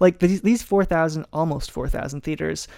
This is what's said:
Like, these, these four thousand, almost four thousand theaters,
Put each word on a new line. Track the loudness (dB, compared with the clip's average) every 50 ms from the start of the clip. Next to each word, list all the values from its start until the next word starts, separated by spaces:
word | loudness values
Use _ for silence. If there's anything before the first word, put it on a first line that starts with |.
Like, | 4 4 4 4
these, | 2 2 2 2
these | 2 2 2 2
four | 0 0 0 2 2
thousand, | 2 2 0 0 0 -2 -4 -8 -6
almost | -4 -4 -2 -2 -2 -4 -6 -8
four | -8 -6 -4
thousand | -4 -4 -4 -6 -8 -10 -8
theaters, | -6 -6 -6 -4 -4 -6 -6 -6 -10 -14 -18